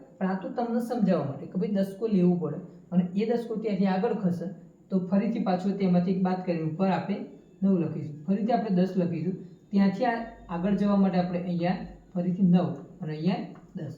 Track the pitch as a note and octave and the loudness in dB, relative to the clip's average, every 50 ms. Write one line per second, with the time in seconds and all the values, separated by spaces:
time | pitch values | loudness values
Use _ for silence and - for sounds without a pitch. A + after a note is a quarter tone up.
0 | - - - - F#3+ F#3 F#3+ F3 E3+ - - B3 A#3 A3+ A#3 B3 A#3 - B3 G#3+ | -12 -18 -8 -4 -2 -2 -2 -4 -6 -6 -4 -4 -4 0 -2 -2 -2 -2 0 0
1 | G3 F3+ F3+ D3+ C#3 C3+ - - - - - F#3 - G#3 G3+ G3 F#3+ - - - | 2 2 2 2 0 -4 -6 -8 -10 -6 -4 -4 -2 0 0 0 0 -2 -4 -6
2 | A3+ G#3+ G3 F3+ F3 F3+ F3 E3+ D3+ C#3+ D3+ - - - - - - - F3 F3+ | -2 0 2 4 4 4 2 2 0 -4 -6 -6 -10 -14 -20 -20 -10 0 0 0
3 | - - G3 G3+ A3+ A#3 A#3+ A#3 - - A3 F#3+ A3+ G#3 G3 F3 G3+ F#3+ F#3 F#3+ | 0 2 -2 -2 0 0 0 -2 -2 -4 -6 -4 -4 -4 0 0 2 2 2 0
4 | A#3 A3+ G#3 - F#3+ E3+ - - E3+ F#3+ - - - - - _ - - F#3+ F#3 | 0 0 -2 0 0 -2 -2 -2 -6 -8 -10 -12 -18 -20 -20 _ -10 -2 -2 -2
5 | F3+ E3+ G3 G3+ A#3 - - G3+ - F#3+ F3+ F3+ G3+ G3+ F#3 G3 G3 F3+ F3 F3 | 0 2 0 2 2 0 -2 -2 0 0 0 0 0 -2 -2 0 2 4 4 4
6 | F3 G3 F#3 F#3+ F#3 F3+ F3+ F3+ - F#3 E3 D#3+ D#3+ D#3 D#3 - F#3+ F#3+ F3+ E3 | 4 2 0 2 2 0 0 -2 -2 -2 -2 -2 -2 -4 -2 0 0 2 2 0
7 | - F#3+ G3+ - - - - - - - - - F#3+ G3 F#3+ E3+ D#3 C3+ - - | -2 -4 -6 -6 -6 -12 -16 -20 -20 -18 -6 0 2 2 4 2 2 -2 -4 -6
8 | - - - - - F#3+ G3+ A3+ G3+ A#3+ A#3 G3 G#3+ G#3+ F3+ F3+ F#3+ F#3+ - F#3+ | -8 -8 -10 -8 -2 -2 0 0 2 2 2 2 2 2 2 2 2 2 2 0
9 | E3+ E3 E3 D3+ D3+ F#3 F#3+ - - - - - - - G3+ G3 G3 F#3+ F3 - | 0 0 -2 -2 -4 -4 -4 -6 -10 -16 -20 -20 -10 -2 2 4 4 4 2 2
10 | B3+ A#3+ A#3 A#3 - - - - - - E3+ F3 F3+ G#3 G3 G3 G#3 G3+ G3+ G3 | 0 0 0 -2 -4 -10 -14 -18 -12 -8 -6 -2 0 0 0 2 2 2 4 4
11 | F#3+ F#3 F3+ F3+ F3 F3+ F3+ F3 F#3 F#3 E3+ E3 E3+ F3+ G3 - - - - - | 4 4 4 2 0 0 -2 -4 -4 -2 -2 0 0 0 0 -2 -4 -12 -14 -18
12 | - - - F3+ F3 F3+ F3 - G3 F3 F3 F3 D3+ C3 - - - - - - | -18 -8 -6 -2 -2 0 2 4 4 6 6 6 4 2 -2 -8 -12 -16 -14 -10
13 | D#3+ D#3 D#3 D3+ D#3+ F#3+ A3+ B3+ - - - - - - - E3+ D#3 B2+ - | -8 -6 -6 -2 0 0 0 0 -4 -10 -14 -18 -20 -16 -12 -12 -10 -10 -12